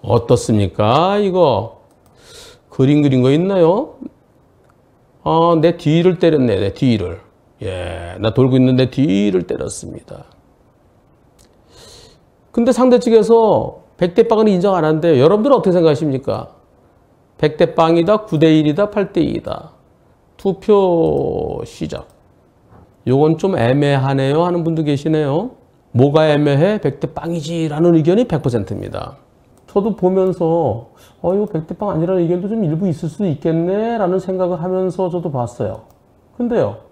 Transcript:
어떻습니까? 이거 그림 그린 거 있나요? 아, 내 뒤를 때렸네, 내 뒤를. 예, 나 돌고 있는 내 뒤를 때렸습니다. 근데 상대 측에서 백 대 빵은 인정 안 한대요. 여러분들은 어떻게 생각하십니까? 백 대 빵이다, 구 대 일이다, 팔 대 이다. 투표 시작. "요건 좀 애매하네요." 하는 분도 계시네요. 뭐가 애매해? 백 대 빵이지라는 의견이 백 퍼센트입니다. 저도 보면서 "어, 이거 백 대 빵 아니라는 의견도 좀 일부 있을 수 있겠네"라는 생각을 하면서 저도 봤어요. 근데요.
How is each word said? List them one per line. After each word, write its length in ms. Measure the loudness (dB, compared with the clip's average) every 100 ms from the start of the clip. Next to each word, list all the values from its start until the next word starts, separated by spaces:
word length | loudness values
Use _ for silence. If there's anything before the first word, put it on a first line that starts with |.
어떻습니까? 1160 | 0 -2 2 -2 2 0 0 0 0 2 2 0
이거 640 | -2 2 2 0 -4 -14 _ _ _ _ -20 -20 -20 -20 _
그림 340 | 0 2 4
그린 200 | 2 2
거 80 | 2
있나요? 640 | 2 0 2 2 2 -2 -12 -18 _ _ _ _ _ _ _ _ _ _ _
아, 320 | -2 0 2 4
내 160 | 2 0
뒤를 420 | 0 2 2 2
때렸네, 400 | 2 2 0 0
내 120 | -2
뒤를. 460 | -2 0 0 -2 -10 _ _ _ _
예, 540 | -10 -8 -10 -10 -12 -6
나 120 | -4
돌고 220 | 0 2 4
있는 200 | 2 2
내 140 | 0
뒤를 560 | 0 0 2 2 0 -4
때렸습니다. 760 | -8 -8 -10 -14 -16 -18 -20 -20 _ _ _ _ _ _ _ _ _ _ _ _ _ _ -20 -20 -20 -20 _ _ _ _
근데 180 | 0 2
상대 260 | 4 4 4
측에서 800 | 4 4 6 4 4 2 -2 -12 _ _
백 180 | 0
대 140 | 2 2
빵은 180 | 2 2
인정 280 | 2 2 0
안 80 |
한대요. 360 | 0 0 2 4
여러분들은 360 | 4 4 2 2
어떻게 160 | 2
생각하십니까? 840 | 2 2 2 -2 -4 -4 -8 -10 _ _ _ _ _ _ _ _ -4
백 200 | -4 2
대 180 | 0
빵이다, 500 | 2 2 2 2 0
구 140 | -2 2
대 180 | 4 4
일이다, 320 | 2 0 -2
팔 220 | -2 -4
대 80 | -2
이다. 500 | -2 -4 -10 -12 -14 _ _ _ _ _ _ _
투표 1200 | -6 -4 2 2 4 2 0 0 -2 -4 -6 -8
시작. 440 | -12 -10 -10 -10 -16 _ _ _ _ _ _ -20 -20 _ -2
"요건 320 | 2 2 2
좀 180 | -2 0
애매하네요." 840 | 0 2 2 0 0 -2 0 0
하는 180 | 0 -2
분도 180 | -2 -2
계시네요. 680 | -2 -2 -2 -2 0 -2 -4 -12 _ _ _
뭐가 360 | 2 4 4 2
애매해? 500 | 2 2 2 0 0
백 200 | -4 -6
대 120 | -10
빵이지라는 840 | -8 -8 -8 -6 -6 -4 0 2 4
의견이 280 | 4 2 0
백 160 | -2
퍼센트입니다. 720 | -2 -4 -4 -8 -8 -10 -12 -16 _ _ _ _ _
저도 280 | -2 -2 -2
보면서 920 | 0 0 0 0 -2 0 -2 -4 -10 _ -20 _
"어, 140 | -4
이거 120 | -2 -4
백 200 | -6 -8
대 80 | -8
빵 140 | -6
아니라는 320 | -4 -2 0
의견도 260 | 0 -2 -4
좀 160 | -4
일부 220 | -2 -2 -4
있을 200 | -4 -8
수 180 | -6 -6
있겠네"라는 920 | -4 -2 -2 -2 -2 -4 -4 -2 -2
생각을 420 | -4 -4 -4 -4
하면서 460 | -4 -4 -4 -4 -4
저도 200 | -4 -6
봤어요. 500 | -6 -6 -6 -8 -8 -18 _ _ _ _ -8
근데요. 420 | -4 -2 -2 -6 -20